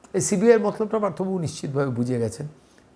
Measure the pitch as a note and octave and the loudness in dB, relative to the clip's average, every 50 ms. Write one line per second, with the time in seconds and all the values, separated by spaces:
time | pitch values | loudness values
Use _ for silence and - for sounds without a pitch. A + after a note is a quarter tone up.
0 | _ - - G3 D#3 - G#3 F#3 G3 A#3 A#3+ A3+ G#3 G#3 G3 - A3 G#3 A3 A3 | _ -6 -4 -2 0 0 0 2 6 6 6 6 4 0 -2 -2 -4 -2 -2 0
1 | G#3 G3 D#3+ - F#3 F#3+ F#3+ F#3 E3 C3+ - - - D#3 C3+ C#3 C#3+ C#3 A#2+ A#2 | 0 -2 -2 -2 -4 -2 -2 -2 -2 -4 -6 -6 -8 -4 -2 -2 0 0 0 -2
2 | A#2+ B2 B2+ A#2+ A#2 A2 G#2+ - C#3+ D3 - - - - _ - - _ _ | -2 -2 0 -2 -2 -2 -4 -6 -10 -12 -12 -16 -20 -20 _ -20 -20 _ _